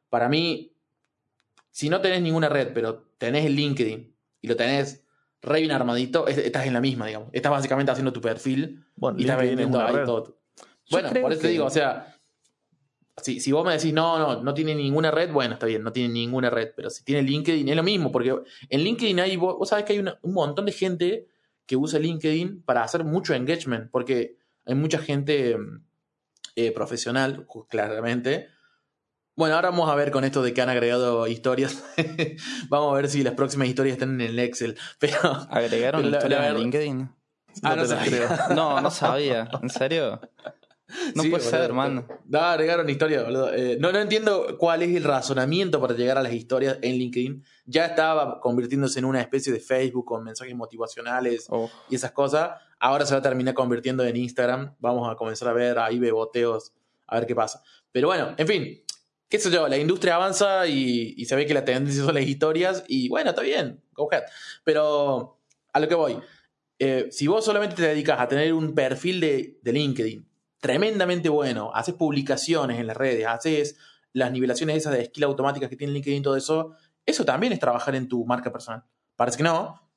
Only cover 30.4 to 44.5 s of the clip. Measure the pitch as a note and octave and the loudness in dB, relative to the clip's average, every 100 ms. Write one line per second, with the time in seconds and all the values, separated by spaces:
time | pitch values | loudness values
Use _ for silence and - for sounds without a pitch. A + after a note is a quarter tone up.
30.4 | B2 B2 B2 B2 A#2+ B2 B2 A#2 A#2 A2+ | 0 2 2 2 2 2 2 2 0 -2
31.4 | C3 B2+ C3+ - - - D#3+ - D#3 - | 0 0 0 -4 -8 -4 -4 -4 -6 -6
32.4 | - - D#3+ C#3+ D3 C#3 C#3 C#3+ C3 B2 | -10 -10 -2 2 2 2 2 2 0 2
33.4 | C3+ C#3 C3 B2+ C3+ B2+ C3 C3 A#2 A#2 | 0 0 0 2 0 0 -2 -2 -2 0
34.4 | B2 A#2+ A2+ A2 - - C#3+ - F3 C#3 | -2 -2 -6 -6 -12 -2 0 2 0 0
35.4 | C#3+ C3 A#2 A2+ B2 D3 C#3+ C#3+ - C#3+ | -2 0 0 2 2 2 2 2 2 2
36.4 | C#3+ D3 - D3 D3 C3 C3 - _ _ | 2 0 0 0 -2 -4 -6 -12 _ _
37.4 | _ - D3 D#3+ E3 - C#3 B2+ A#2+ E3 | _ -4 -2 0 0 0 0 0 2 0
38.4 | - D#3+ D#3+ C3+ C#3+ - C#3 C3+ C#3+ A#2 | 2 2 2 2 0 0 0 2 0 0
39.4 | A#2 C3+ B2 - C3 E3 C3 A2 - _ | -2 -6 -6 -2 0 0 0 -4 -10 _
40.4 | - - _ _ _ F4+ E4+ D#3 D#3 E3 | -18 -18 _ _ _ -8 -4 0 0 0
41.4 | A#2+ B2+ B2+ B2 C#3 C3 A#2+ - - D3 | 0 0 0 0 -2 -2 -8 -14 -4 0
42.4 | E3+ E3+ D#3+ E3+ D#3 C#3+ D#3 D3 A#2 C3 | 2 2 2 2 0 0 0 0 0 0
43.4 | C3 A2+ B2+ B2 E3 F#3+ G#3 G#3+ G#3+ G3 | 0 0 0 0 2 2 2 2 2 2
44.4 | - | 0